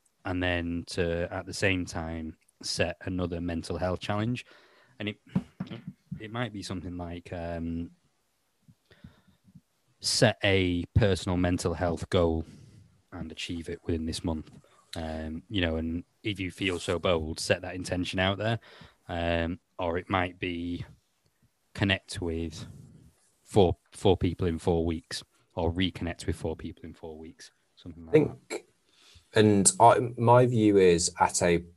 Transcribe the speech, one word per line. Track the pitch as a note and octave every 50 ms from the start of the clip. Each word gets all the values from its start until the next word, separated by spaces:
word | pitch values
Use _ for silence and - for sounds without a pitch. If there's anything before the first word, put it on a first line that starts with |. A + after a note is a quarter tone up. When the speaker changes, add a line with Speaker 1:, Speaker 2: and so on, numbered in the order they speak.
| _ _ _ _ -
Speaker 1:
and | G2 F2+ F2+ F2+
then | F2+ F2 F2 E2+ E2+ E2+ E2+ E2
to, | - - - F2+ E2+ E2+ E2+ F2 E2+
at | - F#2 F2+
the | F#2+ F2+
same | - - G2 F#2+ F2+ F2
time, | E2 - F2+ E2 D#2+ E2 E2 D#2+ D#2+ E2 _ _ _ _ - -
set | - - - F#2 E2+ F2 - -
another | F#2 F#2 F2+ F2+ E2+ F2 E2+ F2
mental | F2 E2+ E2 D#2+ - F2+
health | E2 F2+ F#2 F2+ -
challenge. | - - G#2 G#2 G#2+ A#2 B2+ A#2+ - - - - - _ _ _ _ _ _ -
And | G#2 G#2+
it, | G#2+ - _ - - - - - _ - - - - - - - - _ _ - - -
it | A2 G#2+ A2
might | A#2+ B2 A2 G#2
be | G2+ F#2
something | - G2 F2+ D#2+ F#2 F2+
like, | F2 F2 E2+ F2 F2 - - F#2
um, | F2 E2+ E2+ E2+ E2+ E2 E2 E2 E2+ E2+ A#2+ - _ _ _ _ _ _ _ _ _ _ _ _ _ _ - - _ _ _ - - - - - _ _ _ _ _ _ _ - - _ _ _ _ _ _ _ _
set | - - - - C#3 A2 G2+ - -
a | G2+ G2 F#2+ F#2 F2+ F2+ F2 F2 - -
personal | - A2+ G2+ F#2 F2 - F#2 F2+
mental | F2+ F2+ F2+ F2+ E2 - F2+ E2+
health | D#2 F2+ F2 E2 D#2 - -
goal | - F#2 E2+ E2 D#2+ D#2+ D#2 - - - - - - - - - _ _ _ _ -
and | E2+ E2 D#2+
achieve | D#2+ - - - F2+ E2+ D#2+ -
it | E2+ - -
within | - E2+ D#2+ D#2+
this | E2 D#2+ - -
month. | F2 D#2+ D#2 D2+ - - - - _ _ _ _ _ -
Um, | E2+ D#2+ D#2+ D#2 D#2 D#2+ D#2+ D#2+ E2 - -
you | - G2
know, | F2 E2 D#2+
and | D#2+ D#2+ E2 E2+ F2 - _ _ _ -
if | A2+ G2+ F2+
you | F#2+ F2+
feel | E2 - G2+ F#2+ F2+ E2+
so | - - F2+ E2+
bold, | D#2+ G2 F2 E2 D#2 D#2 E2 -
set | - - G2+ F2+ F#2
that | F#2 F2
intention | F2+ F2+ - F#2 F2+ F2 - - F#2
out | F#2 F#2+ G2 F#2+
there. | G#2 A2+ A#2 A2 - - - - - - _ _ _ -
Um, | F2+ E2+ E2+ E2+ E2+ E2+ E2+ E2+ F2 - _ _ _ -
or | F#2 E2+ E2+ F#2
it | F2+ -
might | G2 F#2 F2+ F#2 F2+ -
be | F#2+ F#2 F2 E2+ F2 F2 F2 E2 - - - _ _ _ _ _ _ _ _ _ _ _ _ _ _ _ -
connect | - G#2+ G2 F#2+ F#2+ - - - G2
with | F#2 E2+ E2 E2 E2 E2 - - - - - - - - - - - - _ _ _ _ _ _ _
four, | - - A2 F#2+ E2+ D#2+ - _ _ -
four | - - G#2 G2+
people | - - F2+ D#2+ - G2
in | F2 E2 D#2+
four | - F#2+ F2 E2 E2
weeks, | E2+ E2 D#2+ - - - - - - _ _ _ _ _
or | F#2 E2+ E2+ E2
reconnect | F2+ F#2+ F2+ - - F2+ E2+ E2+ - -
with | - F#2
four | - - E2 D#2+
people | - - E2 D#2+ - -
in | E2 D#2
four | - - E2 D#2 D#2
weeks, | D#2+ E2 - - - - _ _ _ _ _
something | - - F2+ E2 D#2+ E2
like | D#2+ E2
Speaker 2:
I | D#3
think, | D3 - - - _ -
Speaker 1:
that. | - - - _ _ _ _ _ _ _ _ - - - _ _ - A2
Speaker 2:
and | G#2+ G#2+ G#2 G2 F#2+ - - -
I, | A2+ A#2 F#2 F#2+ B2+ A#2 B2
my | A#2 A#2+ A#2 B2 B2+ B2+
view | A#2+ B2 A2 G#2+ G#2 G2+ G2
is | F#2+ F#2 F2 E2 E2+ - - -
at | G2 F#2+ - - F#2+
a, | F2 F2 E2+ F2 - -